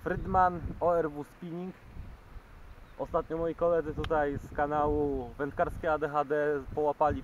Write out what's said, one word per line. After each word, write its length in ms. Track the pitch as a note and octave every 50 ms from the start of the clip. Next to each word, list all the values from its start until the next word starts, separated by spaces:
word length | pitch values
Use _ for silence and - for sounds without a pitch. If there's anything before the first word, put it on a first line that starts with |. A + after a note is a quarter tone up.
| -
Frydman 560 | D#3+ F#3 F3+ F3 F3+ F#3+ F#3 F#3 F3+ F3+ E3+ D3 - - -
O 120 | D#3+ E3+ F3 E3+
R 120 | D#3 D3+
W 140 | D3 D3 C#3+
Spinning. 480 | - - - F3+ F3 D#3+ F3 F3+ F#3 F3+ - - - - - - - - - - - - - - - - - - - - - - - - -
Ostatnio 380 | C3+ - - E3 D#3+ - D#3
moi 180 | E3 E3 E3 D3+
koledzy 400 | - E3+ E3+ F3 E3 D3 D#3 D3+
tutaj 440 | D#3 D#3 D#3 D#3+ D3+ D3 C#3+ C#3+ C3+
z 180 | - - -
kanału 760 | - D3 C#3+ D3+ D3+ D3 D3+ D3 D3+ D3 C#3+ C#3 C3+ B2 A#2+ - -
Wędkarskie 540 | C#3+ C#3+ - - E3+ - - - - E3 D#3
A 60 | D3+
D 100 | D#3 D3
H 160 | C#3+ D3+ C#3+
D 360 | C3+ D3+ D3+ D3 D3 D3 C#3+ C3 - -
połapali 480 | D3+ D3+ D3 C#3+ - D#3 D3 D3 C3+